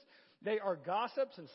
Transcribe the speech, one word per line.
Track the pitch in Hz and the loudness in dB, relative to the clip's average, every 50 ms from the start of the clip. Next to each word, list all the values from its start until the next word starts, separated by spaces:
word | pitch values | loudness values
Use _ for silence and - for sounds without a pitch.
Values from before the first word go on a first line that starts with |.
| - _ - - - - _ _ | -16 _ -20 -20 -20 -20 _ _
They | - 202 214 214 | -2 0 0 2
are | 202 196 175 | 2 2 0
gossips | 151 127 170 185 214 240 226 - 269 269 - - | 0 0 0 2 2 2 0 0 0 0 0 -4
and | 185 160 131 | -8 -14 -14